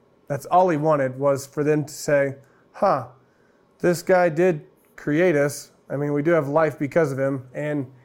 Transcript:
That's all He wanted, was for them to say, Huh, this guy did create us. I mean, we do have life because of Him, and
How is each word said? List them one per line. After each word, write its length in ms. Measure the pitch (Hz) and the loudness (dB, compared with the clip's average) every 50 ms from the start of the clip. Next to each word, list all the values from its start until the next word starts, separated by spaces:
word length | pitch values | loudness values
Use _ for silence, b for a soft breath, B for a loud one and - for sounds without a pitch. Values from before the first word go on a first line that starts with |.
| _ _ _ _ _ | _ _ _ _ _
That's 180 | - 143 127 - | -10 -10 -8 -4
all 240 | - 170 180 185 185 | 2 2 4 4 4
He 80 | 160 | 2
wanted, 400 | 147 151 160 151 143 131 127 127 | 0 2 0 2 2 0 -2 -4
was 300 | 131 139 139 139 131 123 | -2 0 0 0 0 -4
for 160 | - - 151 147 | -8 -6 -2 0
them 200 | 147 151 151 143 | 0 0 0 -2
to 80 | - | -6
say, 440 | - - - 156 147 143 139 139 135 b b b b b b b _ | -10 -8 -2 0 0 2 0 0 -4 b b b b b b b _
Huh, 340 | - 208 196 160 135 117 - - b b b b b b b b b b b b _ | -2 0 0 0 0 -4 -8 -16 b b b b b b b b b b b b _
this 240 | - 175 175 - - | -2 -2 -2 0 0
guy 260 | - 185 180 175 175 | 2 2 4 4 2
did 380 | 151 160 180 185 170 147 - - _ _ _ _ _ | 2 2 2 2 0 -2 -6 -14 _ _ _ _ _
create 400 | - - 151 147 160 185 180 151 | -10 -4 -2 0 2 2 4 4
us. 360 | 143 143 147 - - - - _ _ _ - | 2 2 0 -2 -6 -14 -18 _ _ _ -10
I 80 | 135 | -6
mean, 160 | 143 147 147 147 | -6 -4 -2 -2
we 80 | 147 | -2
do 80 | 143 165 | 0 2
have 180 | 175 160 139 | 2 2 0
life 300 | 139 143 160 160 156 135 | 0 0 0 0 0 -2
because 340 | - 151 131 - 175 160 135 | -4 -6 -2 0 0 0 0
of 60 | 135 | 0
Him, 300 | 131 135 135 139 131 123 - - | -4 -4 -4 -4 -6 -8 -12 -10
and 360 | 147 147 151 151 147 131 123 b b b | -8 -6 -4 -4 -6 -6 -8 b b b